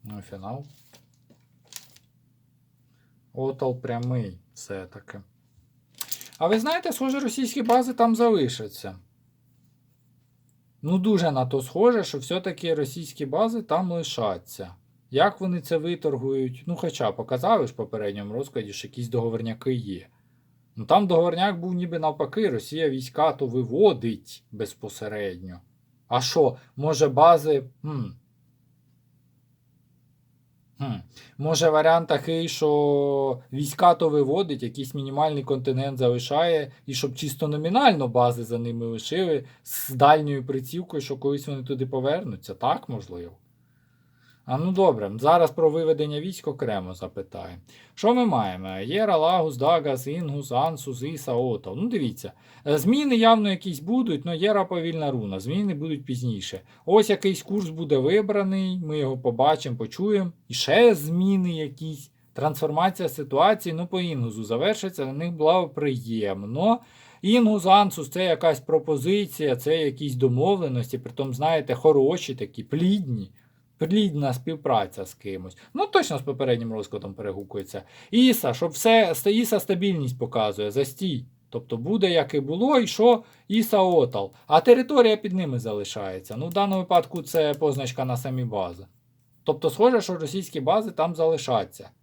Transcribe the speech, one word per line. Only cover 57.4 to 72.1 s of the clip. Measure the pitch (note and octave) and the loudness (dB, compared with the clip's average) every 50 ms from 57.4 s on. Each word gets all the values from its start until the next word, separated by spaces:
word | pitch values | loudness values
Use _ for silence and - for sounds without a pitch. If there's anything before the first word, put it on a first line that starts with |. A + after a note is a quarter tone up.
| - | -6
курс | - F#3+ G#3 F#3+ E3 | -4 -4 -4 -4 -4
буде | D#3+ D#3+ E3+ D3 D3 G3+ | -6 -8 -2 2 2 2
вибраний, | - D3 F3+ G#3+ G#3 G3 G#3 G3+ G3 F#3+ F#3+ F#3+ F#3+ F#3 F#3 F#3 | 4 4 2 2 2 2 0 0 0 0 -2 -2 -2 -2 -4 -6
ми | E3+ D3+ D3+ D3+ | -6 -4 -4 -2
його | C#3+ C3+ C3 C3 | -2 -2 -4 -2
побачимо, | C3 B2+ A#2 A#2 C3 D3 D#3+ D#3 - C#3+ A#2+ A#2 | -2 -2 0 2 4 4 4 2 -2 -6 -6 -6
почуємо. | A2+ A2 - - F#3 G#3 G#3+ G3+ F#3+ F3 E3+ _ _ _ | -6 -8 -6 -4 -2 0 0 0 0 -2 -8 _ _ _
І | A#2+ | -6
ще | - - - D3 G3+ A#3+ A#3+ G#3+ | -6 0 2 4 8 8 8 6
зміни | D#3 C#3+ D3+ E3 F3 F#3 G3 G3 F#3+ F3+ F3+ | 4 0 -2 0 2 2 4 4 2 2 0
якісь, | E3+ D#3+ D#3 C#3 B2+ - D#3 D#3+ D#3 C3+ - - _ _ _ _ _ | -2 -4 -6 -8 -8 -10 -10 -10 -10 -12 -14 -20 _ _ _ _ _
трансформація | - C3 D3+ D3+ - D#3+ D3+ D3+ D#3 F3 G3 F#3 - F#3 D#3 | -2 -2 -2 0 0 -2 -2 0 2 2 0 0 0 -4 -6
ситуації, | - - D3 B2+ C3+ C#3 E3 G3 A3 G#3+ - F3+ D#3+ | -4 -6 -8 -2 2 4 4 4 4 2 -2 -6 -6
ну | D#3+ F3+ F3 | -6 -6 -4
по | - F#3 | -4 -4
Інгусу | F3+ E3+ D#3 C3+ A#2 A2+ G#2 A2 A2+ | -2 -2 -2 -4 -4 -6 -6 -8 -4
завершиться, | G#2 A2+ A#2+ D3+ G3 A3 A3 - F#3+ F3+ - C#3 | -4 -2 0 2 0 0 -2 -4 -8 -6 -6 -6
на | C3 C3 | -6 -6
них | C#3+ E3 F3 | -6 -6 -6
було | E3+ D#3 D3+ D#3 F3 F#3 F3 D3+ | -4 0 2 4 4 4 2 -2
приємно. | C#3 D#3+ D3+ D3 C3 A#2 G#2 A2+ A2+ A2+ G#2 G2 F#2+ G2 G2+ G#2 A#2 C#3+ F3+ G#3+ A3+ B3 - _ - - - - - _ | -4 -2 -2 -2 -2 -2 -6 -6 -4 -2 -2 -2 -4 -4 -6 -8 -4 0 2 2 2 2 0 _ -20 -20 -20 -20 -20 _
Інгус, | - F#3+ A3 B3 A#3 G#3+ G#3+ G#3 F3 | 0 2 4 4 4 4 2 2 6
Ансус | F#3+ F#3+ G3+ G#3 F#3+ - - D3+ C3 | 6 8 8 8 4 0 -6 -10 -6
це | - F3+ F#3 | -4 -2 2
якась | F3+ E3 D3+ E3+ E3 D#3 C3+ | 2 2 4 4 2 2 2
пропозиція, | - - D3+ D#3+ D#3 D#3+ D#3 C#3 B2+ E3 F#3+ G#3 G3+ E3 - - D#3 C#3+ B2+ | 0 2 2 2 2 2 -2 0 2 2 2 2 0 -2 -4 -2 0 0 0
це | B2 B2+ C#3+ D#3+ E3 | 0 2 0 2 2
якісь | D#3 C#3+ C3+ B2+ D3 C#3+ B2+ | 2 0 -2 -4 -6 -6 -2
домовленості, | B2 C3+ C3 A#2+ B2+ D3 F#3 G3+ F#3+ F3 C#3 B2+ B2 A#2+ B2+ - B2+ | 2 2 2 4 4 2 2 2 2 0 -2 -2 -4 -4 -4 -6 -8
притом, | B2+ A#2 A#2+ - C#3 C3+ B2 | -8 -10 -6 -6 -6 -6 -4
знаєте, | B2 D3 D#3+ D#3+ D#3 C#3+ - B2 | -2 0 2 2 2 0 0 -4
хороші | B2 - D#3+ D3+ C#3 C3 C#3 | 2 4 6 6 6 6 4